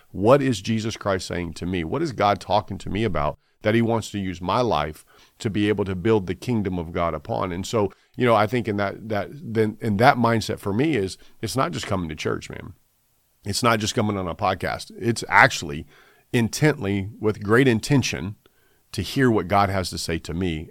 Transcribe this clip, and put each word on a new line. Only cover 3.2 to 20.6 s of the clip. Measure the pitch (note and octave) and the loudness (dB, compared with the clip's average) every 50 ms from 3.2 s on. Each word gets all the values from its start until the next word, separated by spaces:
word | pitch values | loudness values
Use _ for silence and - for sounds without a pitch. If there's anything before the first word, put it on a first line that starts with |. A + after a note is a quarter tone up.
| C#2+ D2+ - - _ _ _ _ | -2 -2 -4 -6 _ _ _ _
that | - G#2+ A2+ | 0 2 2
he | A#2 | 4
wants | A2+ A2+ A#2 A2 G#2 - | 2 2 0 0 -2 -4
to | - G#2 | -6 -6
use | F#2+ F#2 F2 E2+ | -4 -6 -6 -4
my | F2 F2+ G2+ B2 | -2 0 0 2
life | B2 A2 E2+ D2 D2 D#2 D#2 - - _ _ - - _ _ - | 2 2 2 0 0 -2 -6 -10 -18 _ _ -20 -20 _ _ -6
to | - A2+ | -6 -2
be | F2+ G#2 G#2 G#2 | 0 2 2 2
able | G#2+ G2+ G2+ | 2 0 0
to | F#2+ F#2+ | -2 -4
build | F2+ E2 A2+ A2+ G#2+ F#2 | -2 2 2 2 2 2
the | F2 F2+ | -2 -6
kingdom | - - B2+ A#2+ A2 F#2+ G2 F#2 F2 | -6 -4 -2 -2 0 0 -2 -2 -4
of | E2 E2 | -6 -4
God | E2+ F2+ E2+ E2+ | -4 -2 -2 -2
upon?" | D#2 D2+ - - A#2 A2+ G2+ F#2 | -2 -4 -6 -6 -4 -4 -4 -4
And | E2+ F#2 F#2+ | -4 -6 -4
so, | - - A2 G#2 G2 - _ _ _ _ | -2 0 0 0 0 -2 _ _ _ _
you | - B2+ | 0 2
know, | B2 A2+ | 4 4
I | G2+ G#2+ | 4 4
think | G2+ B2+ B2 G#2 A2 | 2 0 -2 -2 -2
in | G2+ G2+ | -2 -2
that, | G2+ G2 - - G2 A2 | -2 -2 -4 -8 -8 -6
that, | G#2+ G2+ F2+ E2+ | -4 -4 -4 -6
then, | F2+ C#3+ - A#2 G#2+ A2 A2 G#2+ G#2+ - | -10 -14 -12 -4 0 0 0 0 -2 -2
in | A#2 A2+ G2+ G2 | -2 0 2 6
that | A#2+ A#2+ A#2 B2 | 6 6 6 6
mindset | A#2 A2+ A#2 A2 - - - - | 4 2 2 0 0 -4 -6 -6
for | - G#2 | -4 -2
me | G2 A2+ D3 E3 D3 | -2 0 0 0 0
is, | G#2+ F#2+ F#2 - - - - - - | 0 -2 -4 -6 -10 -16 -20 -14 -10
it's | - G2+ F2 | -10 -4 -2
not | C3 C#3+ F3 | -2 -2 -2
just | E3 A2+ - | -2 -6 -6
coming | - G#2 F#2 F2 D#2+ | -4 -4 -4 -4 -4
to | D#2 | -6
church, | - - A2+ A2 E2+ - - | -6 -4 -4 -4 -4 -6 -10
man. | - - - F#2 - _ _ _ _ _ _ _ _ _ _ _ _ _ - | -12 -12 -14 -14 -16 _ _ _ _ _ _ _ _ _ _ _ _ _ -8
It's | G#2 G2 - | -6 -4 0
not | - A#2 A#2 G#2+ | 2 2 4 2
just | G#2+ G2+ - | 0 0 0
coming | B2 G#2 G#2 G#2 | 0 0 0 0
on | G2 F#2 E2+ | -2 -4 -4
a | D#2+ | -4
podcast. | - G#2 F#2 G2 E2+ F#2 C#2+ A#1 - - - A2 - | -2 0 0 0 0 -2 -4 -4 -6 -8 -12 -12 -4
It's | - A2+ A2 - - - | -2 -2 -2 -2 -2 4
actually | F2+ G2+ B2 C3+ - - - D2+ D2 D#2 D#2+ - - - - _ _ _ _ _ | 6 8 8 8 6 0 -6 -6 -8 -8 -10 -12 -18 -20 -20 _ _ _ _ _
intently, | - B2 A2+ G#2 - - D3+ D3+ D3 D3+ G#2 G2 G2+ G2 F#2 G#2 - - | 0 0 2 0 0 2 2 2 2 0 -2 -2 -2 -2 -4 -6 -8 -4
with | G#2 G#2+ G2 - | -2 -2 -2 -2
great | G#2 G2 A2 B2 C#3 C3 | 0 2 4 4 6 4
intention, | A2+ G#2+ - - D3 C3 - - - C2 D#2 G2+ G#2+ - _ _ _ _ _ _ _ _ _ _ | 4 2 2 2 2 2 2 0 -4 -6 -6 -8 -10 -12 _ _ _ _ _ _ _ _ _ _
to | - - | -8 -8
hear | F2+ - - C#3 C3 B2 | -8 -4 0 2 2 4
what | A2 G2+ F2 F2 | 4 2 2 2
God | G2+ G2 G2+ F#2+ | 2 4 4 2
has | G2 G2 F2+ - | 0 -2 -4 -4
to | - F#2 | -6 -6
say | - - E2+ E2 | -4 -4 -4 -4
to | - - D#2 | -4 -6 -4
me. | F2 F#2+ F2+ D#2+ D#2 | -2 -2 -2 -2 -4